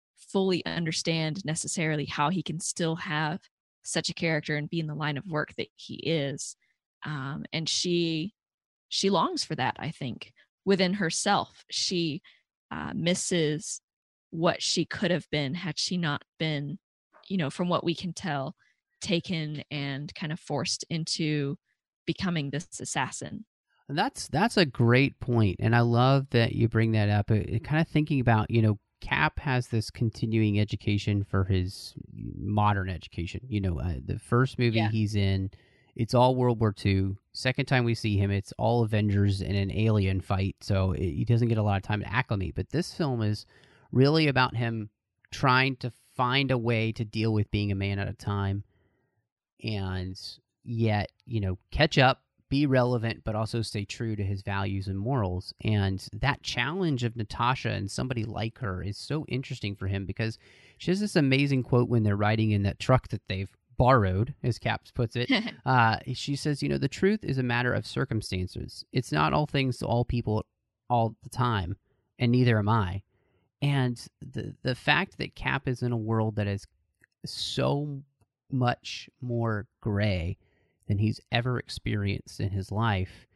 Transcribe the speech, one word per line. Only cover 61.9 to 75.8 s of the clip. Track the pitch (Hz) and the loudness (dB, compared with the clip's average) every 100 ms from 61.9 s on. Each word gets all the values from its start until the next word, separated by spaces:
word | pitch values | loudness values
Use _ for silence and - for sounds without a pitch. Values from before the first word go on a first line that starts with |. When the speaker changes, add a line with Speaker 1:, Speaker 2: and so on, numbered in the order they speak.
| 117 | 4
Speaker 2:
they're | 107 101 | 4 4
riding | 104 110 110 | 2 4 2
in | 104 | 2
that | 98 - | 2 0
truck | - 127 - | 4 4 4
that | 107 - | -6 -6
they've | 95 98 - _ - | -6 -6 -10 _ 2
borrowed, | 123 131 98 92 123 - | 6 6 6 2 0 -2
as | 131 - | -4 -2
Caps | 117 107 - | -2 -4 -4
puts | - 117 120 | -4 -2 -2
it. | 123 | 0
Speaker 1:
<laughs> | 247 226 - 131 | 0 -2 -4 2
Speaker 2:
Uh, | 127 113 113 - | 6 6 4 -2
she | 127 - 143 | -8 -4 -2
says, | 151 147 | -2 -2
you | 143 | -2
know, | 139 | 0
"The | 135 | -2
truth | - 190 214 | 2 2 2
is | - 131 | 0 -2
a | |
matter | 123 120 123 | 0 2 2
of | 104 110 | 0 -2
circumstances. | 131 135 113 - 92 92 - - - - | -4 -2 -2 -4 -4 -6 -6 -12 -12 -6
It's | - - | -4 0
not | 151 151 | 2 2
all | 143 151 | 2 0
things | 143 131 123 | 0 0 -2
to | - | 0
all | 120 123 | 0 0
people | 120 104 107 - _ _ _ - | -2 0 -2 -4 _ _ _ -2
all | 120 113 - | 0 0 -4
the | - | -10
time, | 113 123 107 87 98 _ _ _ - | -2 0 0 -2 -8 _ _ _ -2
and | 123 | 2
neither | 123 123 110 | 4 4 4
am | 104 | 4
I." | 113 92 95 - _ _ _ _ _ | 2 0 -4 -12 _ _ _ _ _
And | 143 139 127 120 - _ | -2 0 0 -2 -10 _
the, | 135 127 104 - | -14 -10 -10 -8
the | 127 123 | -6 -4
fact | - 147 190 - | 0 0 -2 -6
that | - - | -10 -6
Cap | 131 135 139 | -4 -2 -2
is | 123 | -2